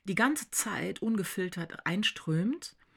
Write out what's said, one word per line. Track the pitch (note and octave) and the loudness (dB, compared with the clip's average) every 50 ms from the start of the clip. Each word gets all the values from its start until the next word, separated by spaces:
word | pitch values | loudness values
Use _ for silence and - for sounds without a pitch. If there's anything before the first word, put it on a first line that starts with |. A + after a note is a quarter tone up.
| _ | _
die | G3 F3 | -2 2
ganze | A3 A#3 C#4 D4+ - - - | 4 4 4 4 0 -2 -2
Zeit | - - - A3 - - F3 F#3 - - - | -2 -2 0 0 -2 -2 -2 -4 -2 -2 0
ungefiltert | A3+ A3+ G3+ F3 - - G3 F#3 F3+ - F3+ E3 - - - - | 2 2 2 0 -2 -2 -2 -2 -2 -2 -4 -6 -6 -8 -6 -4
einströmt, | - F3 G#3 G#3+ - - - - D#3+ D#3 E3 F#3 A#3 D4+ F4+ - - - _ _ _ _ | -2 0 2 0 0 -2 -2 0 2 2 4 4 2 0 -2 -6 -12 -16 _ _ _ _